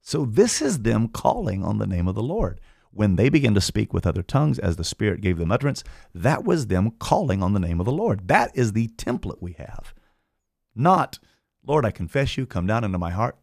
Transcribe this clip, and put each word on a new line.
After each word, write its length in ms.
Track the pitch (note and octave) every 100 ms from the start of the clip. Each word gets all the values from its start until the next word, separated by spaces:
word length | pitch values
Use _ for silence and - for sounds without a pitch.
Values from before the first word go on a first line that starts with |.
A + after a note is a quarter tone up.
So 240 | - D3 C3
this 380 | A2 A3+ -
is 180 | D4+ E3+
them 260 | G#2+ A2 A2+
calling 560 | - - - F3+ G2
on 140 | F2 G#2
the 80 | G#2
name 220 | F2+ F2+
of 80 | G2
the 80 |
Lord. 360 | A#2+ G3+ G2 - - _ _
When 280 | - G#2 F2+
they 120 | B2
begin 240 | D3+ C3
to 80 | G2+
speak 320 | - G#2+ G#2+
with 140 | F2+ F2+
other 160 | E2+
tongues 340 | - C3+ D3+ C3
as 200 | F#2 E2
the 60 |
Spirit 380 | E2 - G#2+ F#2
gave 160 | F#2 E2+
them 140 | E2
utterance, 320 | A#2 C#3 - - - -
that 300 | F2 G2+ -
was 240 | A3 F3 A2+
them 240 | F#2 G#2 -
calling 460 | - D#3 D#3+ G2
on 100 | F#2
the 60 | G2+
name 200 | F2 E2+
of 60 | G2
the 60 |
Lord. 360 | D3 A3+ G2+ F#2
That 200 | F#3 - -
is 180 | A#2
the 140 | G#2+ A2+
template 540 | - - B2+ - -
we 100 | F2
have. 400 | E2+ - - - - _ _ _ _ _ _ _
Not, 460 | G#2+ D#3 F#3 C3+ - _ _ _ _
"Lord, 220 | - D3+ A#2
I 60 |
confess 440 | - E2+ C#3 C3+ -
you, 120 | C3
come 180 | F#2 F2+
down 180 | A2
into 140 | G#2+ F#2
my 140 | E2+
heart." 260 | F2+ A#2+ -